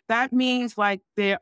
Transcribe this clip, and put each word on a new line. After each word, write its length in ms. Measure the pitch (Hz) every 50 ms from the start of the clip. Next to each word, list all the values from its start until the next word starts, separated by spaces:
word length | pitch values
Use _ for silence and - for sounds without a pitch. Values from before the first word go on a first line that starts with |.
| - -
that 240 | 226 226 254 262 -
means, 440 | 254 262 254 247 254 247 240 - -
like, 240 | 202 202 202 190 - _ _ -
they're 220 | 202 196 196 -